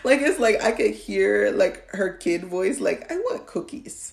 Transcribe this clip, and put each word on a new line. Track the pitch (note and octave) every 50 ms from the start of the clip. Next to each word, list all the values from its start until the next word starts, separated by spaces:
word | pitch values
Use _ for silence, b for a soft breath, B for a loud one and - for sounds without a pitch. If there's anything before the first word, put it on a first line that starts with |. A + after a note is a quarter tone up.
| -
Like, | B3+ C4+ C4+
it's | C#4 D#4 F#4 -
like, | A#3+ A3+ G#3 -
I | - A3
could | A3+ - - G#3 G#3+
hear, | - - - G3+ G3 F#3+ G3+ G#3 G#3 G#3 G#3
like, | G3 G#3 F#3+ F#3 - - - - -
her | F#3 G3 F#3
kid | F3 - - F3 E3+ F3 F3+
voice, | F#3 F3 F3+ F#3 F#3+ - -
like, | - F#3+ - - - -
I | E4
want | F4+ G#4+ B4+ A#4+ - -
cookies. | - - F3+ - - - - - - - - - -